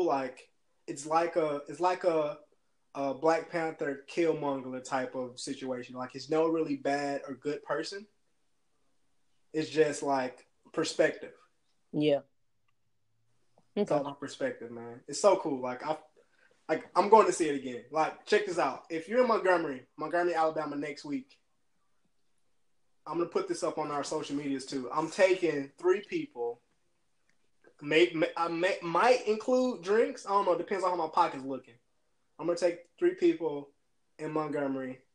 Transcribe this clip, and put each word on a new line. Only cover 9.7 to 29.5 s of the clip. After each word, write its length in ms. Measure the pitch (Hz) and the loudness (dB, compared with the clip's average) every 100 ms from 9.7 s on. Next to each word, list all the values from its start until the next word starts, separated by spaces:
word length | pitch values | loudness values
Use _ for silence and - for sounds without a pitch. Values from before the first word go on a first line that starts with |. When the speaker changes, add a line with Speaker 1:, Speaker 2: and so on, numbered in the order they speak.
Speaker 1:
just, 320 | 143 151 - | 2 2 2
like, 440 | 143 135 127 - _ _ - | 0 0 -2 -8 _ _ -10
perspective. 600 | - 156 - 160 - - - _ _ _ _ _ | -4 -4 2 2 2 -12 -18 _ _ _ _ _
Speaker 2:
Yeah. 280 | 123 151 139 - _ _ _ _ _ _ _ _ _ _ _ _ _ _ 208 | 0 2 2 -2 _ _ _ _ _ _ _ _ _ _ _ _ _ _ -2
Speaker 1:
It's 140 | 208 | 0
Speaker 2:
Okay. 60 | 147 | 0
Speaker 1:
all 60 | |
about 180 | 139 139 | 0 -6
perspective, 500 | 139 - 131 - 117 | -10 -6 -6 -6 -12
man. 300 | 117 117 120 - | -12 -14 -16 -12
It's 120 | - | 2
so 160 | 208 175 | 4 4
cool. 240 | 160 131 | 2 -4
Like, 240 | 123 123 151 | -4 -6 -4
I, 100 | 156 - _ _ _ _ _ - | -6 -8 _ _ _ _ _ -4
like, 200 | 160 - | -4 -2
I'm 140 | 175 202 | 2 8
going 180 | 214 185 | 8 8
to 60 | |
see 160 | - 160 | 4 0
it 80 | 139 | -2
again. 280 | 127 120 - | -4 -10 -4
Like, 340 | 151 156 - - | 0 0 -2 2
check 200 | 208 - | 2 2
this 120 | 175 | 0
out. 260 | 143 - - | -2 -2 -8
If 180 | 165 196 | -8 -2
you're 140 | 240 | 2
in 60 | 240 | 4
Montgomery, 580 | 214 185 175 156 127 - - | 4 4 2 2 -6 -12 -10
Montgomery, 380 | 156 175 175 | -4 0 0
Alabama, 420 | 160 160 156 147 143 | 2 2 0 -6 -6
next 280 | 147 143 | -8 -8
week, 340 | 151 139 - _ _ _ _ _ _ _ _ _ _ _ _ _ _ _ _ _ - | -6 -8 -8 _ _ _ _ _ _ _ _ _ _ _ _ _ _ _ _ _ -6
I'm 120 | 165 | -2
gonna 100 | 175 | 0
put 200 | 196 185 | -2 -2
this 140 | 170 | -2
up 140 | 165 156 | -4 -4
on 140 | 151 | -4
our 140 | 143 | -4
social 300 | 139 156 143 | -4 -6 -4
medias 300 | 143 147 135 | -6 -4 -4
too. 240 | 131 139 123 | -4 -6 -4
I'm 200 | 156 160 | -2 -2
taking 600 | - 190 185 165 147 139 - | 4 4 6 2 0 -4 -2
three 220 | 180 202 | 0 0
people. 600 | - 175 139 123 120 - _ _ _ _ _ _ _ _ _ _ - - | 0 -6 -6 -6 -6 -6 _ _ _ _ _ _ _ _ _ _ -20 -12
May, 280 | 147 160 175 | 0 4 4
may, 140 | 160 170 - | 2 -2 0
I 120 | 170 | -2
may, 300 | 165 185 196 | 0 0 -2
might 440 | 170 170 233 247 214 | -2 2 4 4 2
include 540 | 214 - | -2 2